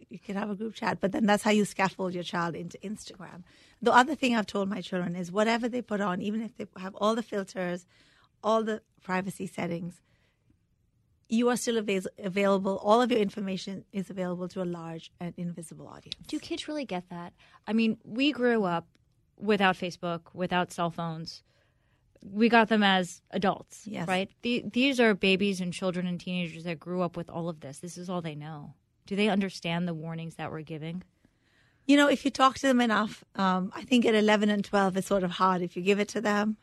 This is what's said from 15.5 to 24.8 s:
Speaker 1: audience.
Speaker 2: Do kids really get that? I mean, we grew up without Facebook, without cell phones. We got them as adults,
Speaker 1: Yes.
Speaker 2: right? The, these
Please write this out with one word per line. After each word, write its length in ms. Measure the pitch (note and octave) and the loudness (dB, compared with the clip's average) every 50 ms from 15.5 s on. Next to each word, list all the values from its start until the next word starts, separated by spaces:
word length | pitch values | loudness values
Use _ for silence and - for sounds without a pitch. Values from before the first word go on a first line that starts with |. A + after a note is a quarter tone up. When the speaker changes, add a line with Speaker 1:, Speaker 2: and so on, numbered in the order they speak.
| E3+ F3+ E3 - - D3 D3 - | -8 -10 -14 -16 -16 -16 -16 -18
Speaker 1:
audience. 280 | - - - D3 - - - - | -18 -18 -14 -16 -16 -16 -12 -8
Speaker 2:
Do 120 | - D4 | -8 -8
kids 280 | - - E4+ D#4+ - - | -6 -8 -8 -8 -8 -8
really 180 | D4+ D4+ C#4 | -6 -8 -6
get 240 | G#3+ F#3 F3+ F3+ _ | -6 -6 -8 -8 _
that? 240 | F#3 E3+ E3+ E3+ _ _ _ _ _ - _ - | -12 -12 -12 -14 _ _ _ _ _ -18 _ -4
I 60 | G#3+ | 0
mean, 240 | A3+ A3+ A3 A3 - _ | 0 2 0 0 -4 _
we 280 | - G3+ A#3 C4+ D4 | -10 -4 0 0 0
grew 320 | C#4+ - B3 B3 A#3 A3+ G3+ | 0 2 0 2 2 2 2
up 240 | F3+ F3 E3+ E3+ _ _ _ _ _ _ _ _ _ _ _ | 0 0 -2 -4 _ _ _ _ _ _ _ _ _ _ _
without 380 | - G3+ G#3+ G3 G3 F#3+ F#3 | 0 0 2 4 4 4 4
Facebook, 460 | - - F3+ E3 - - F3 E3+ E3+ E3 - _ | 2 -4 -8 -8 -6 -6 -6 -6 -6 -8 -14 _
without 380 | E3 F#3 F3 F3+ F3+ F3+ E3+ | -6 -4 0 0 0 0 0
cell 200 | - - F3 E3+ | -2 -2 -2 -2
phones. 500 | D#3+ - E3+ E3 D#3+ D#3+ E3 - - - _ _ _ _ _ _ _ _ _ _ _ _ _ _ _ _ | -2 -4 -8 -8 -8 -8 -10 -12 -14 -18 _ _ _ _ _ _ _ _ _ _ _ _ _ _ _ _
We 280 | - - G3 G#3 A3+ A#3 | -18 -10 0 4 4 6
got 200 | A3+ A#3 A3 G#3+ | 8 6 6 6
them 140 | A3+ G#3+ G3+ | 4 4 4
as 380 | G3 F#3+ F#3+ F3+ E3+ - - _ _ | 4 4 4 0 -2 -8 -18 _ _
adults, 540 | - F#3+ F3+ G3 E3+ - - _ - - - G#3 | -6 -2 0 0 -2 -2 -8 _ -20 -18 -16 -12
Speaker 1:
Yes. 200 | G#3 - E3 F3 | -10 -8 -4 -2
Speaker 2:
right? 220 | F#3 F#3 G3 G3 _ _ - | -2 -2 -2 -4 _ _ -4
The, 200 | A#3+ A#3+ A#3 - G#3 | -2 -2 -2 -4 -2
these 280 | - A#3+ | 0 2